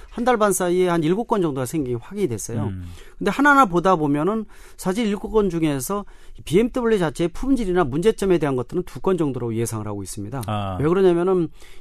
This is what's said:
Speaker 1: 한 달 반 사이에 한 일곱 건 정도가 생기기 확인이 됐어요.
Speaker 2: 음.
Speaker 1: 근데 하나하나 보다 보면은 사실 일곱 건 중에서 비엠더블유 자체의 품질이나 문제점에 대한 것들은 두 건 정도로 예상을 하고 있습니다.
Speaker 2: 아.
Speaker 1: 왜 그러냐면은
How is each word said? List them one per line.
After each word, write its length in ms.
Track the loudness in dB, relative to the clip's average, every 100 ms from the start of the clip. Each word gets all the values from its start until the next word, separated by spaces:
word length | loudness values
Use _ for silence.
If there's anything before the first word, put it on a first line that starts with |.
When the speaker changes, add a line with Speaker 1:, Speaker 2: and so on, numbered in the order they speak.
| -14
Speaker 1:
한 160 | -4
달 140 | 2 4
반 140 | 4
사이에 360 | 2 0 2 2
한 140 | 2
일곱 240 | 2 0 0
건 160 | 0
정도가 240 | 0 -2 -2
생기기 300 | -2 -2 -4
확인이 280 | -6 -4 -4
됐어요. 340 | -4 -6 -4
Speaker 2:
음. 220 | -4 -6 -10 -14 -16 -6
Speaker 1:
근데 140 | -2
하나하나 340 | 2 4 6 4
보다 300 | 4 2 2
보면은 480 | 2 0 0 -2 -6 -14 -20 -8
사실 280 | -4 0
일곱 280 | 0 -2 0
건 180 | 0 2
중에서 540 | 0 0 -2 -4 -6 -8 -16 -18 -14
비엠더블유 560 | 0 2 2 2 2 2
자체의 280 | 0 0 -4
품질이나 540 | -2 0 0 2 0
문제점에 560 | 0 2 0 2 2 2
대한 160 | 2
것들은 300 | -2 -4 -6
두 160 | -6 -4
건 180 | -2 0
정도로 380 | 0 -2 -4 -2
예상을 280 | -2 -4
하고 200 | -6 -8
있습니다. 380 | -8 -10 -8 -8 -4
Speaker 2:
아. 300 | -4 -4 -2
Speaker 1:
왜 60 | 0
그러냐면은 600 | 4 4 4 2 0 0 -6 -16 -10